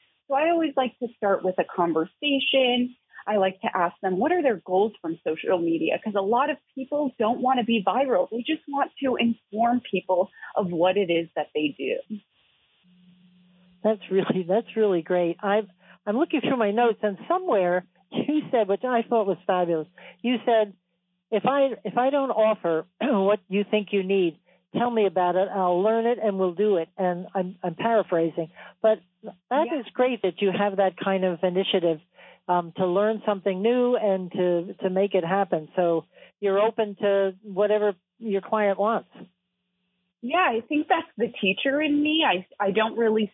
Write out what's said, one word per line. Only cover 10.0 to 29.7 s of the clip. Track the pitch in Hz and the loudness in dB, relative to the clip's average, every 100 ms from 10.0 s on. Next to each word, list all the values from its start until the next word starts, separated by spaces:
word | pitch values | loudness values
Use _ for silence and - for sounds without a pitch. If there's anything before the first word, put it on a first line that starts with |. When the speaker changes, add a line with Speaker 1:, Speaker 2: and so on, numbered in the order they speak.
| - 180 196 - - - | 0 0 0 -6 -8 -4
Speaker 1:
of | 185 | -2
what | 170 180 190 | 2 2 2
it | 180 | 0
is | 170 165 - | -2 -2 -6
that | 151 | -6
they | 156 151 - | -4 -4 -4
do. | 135 - - 208 - _ _ _ _ _ _ _ _ _ _ _ _ _ _ _ | -6 -6 -8 -14 -14 _ _ _ _ _ _ _ _ _ _ _ _ _ _ _
Speaker 2:
That's | 214 214 - | 0 0 0
really, | 190 - 185 170 | 0 2 -2 2
that's | 202 233 226 | 0 0 0
really | 214 175 | 2 2
great. | 160 180 170 170 | 0 0 0 -2
I've, | 202 208 208 _ _ - - | 0 0 -2 _ _ -12 -4
I'm | 220 | -2
looking | 339 302 | 0 -2
through | - 262 | -2 0
my | 208 | 0
notes, | 214 240 208 | 2 2 2
and | 214 190 - | -4 -4 -4
somewhere | 359 370 220 180 180 180 _ _ | -4 0 0 2 0 -4 _ _
you | - - 302 165 | -6 -2 -2 0
said, | 240 202 | 0 0
which | 202 | 0
I | 254 240 | 0 -2
thought | 226 233 196 | 0 0 0
was | 180 - | -2 0
fabulous, | 185 175 165 156 - - - | 0 0 -2 -4 -14 -20 -8
you | 233 247 - | -2 -2 2
said, | 226 208 - _ _ _ _ _ | 2 2 -4 _ _ _ _ _
"If | 214 240 | -2 0
I, | 277 269 233 | 2 0 -2
if | 202 185 | -4 0
I | 254 | 0
don't | 277 269 | 0 0
offer | 220 220 214 170 160 165 | 2 2 2 0 -2 -4
<clears throat> | _ | _
what | 247 214 190 208 - | -2 2 2 0 0
you | 190 202 | -4 0
think | 214 202 | -2 0
you | 202 | -2
need, | 185 196 175 - _ _ _ - | 0 0 0 -2 _ _ _ -4
tell | 240 | 0
me | 226 202 | 2 2
about | 180 180 175 | 2 0 2
it. | 196 | 0
I'll | 202 180 180 | 0 0 2
learn | 208 226 226 | 2 2 0
it | 240 | 0
and | 214 196 | -2 0
we'll | 185 | -2
do | 170 214 185 | 0 2 2
it." | 160 - | -2 -2
And | 185 175 185 | -2 -2 -6
I'm, | 196 180 180 | -6 -6 -6
I'm | 175 165 | -8 -4
paraphrasing, | 226 226 185 170 165 170 160 - - - | 0 2 2 0 0 -2 -8 -12 -20 -2
but | 220 220 _ _ | 0 0 _ _
that | 214 - _ 262 320 | -20 -20 _ -2 0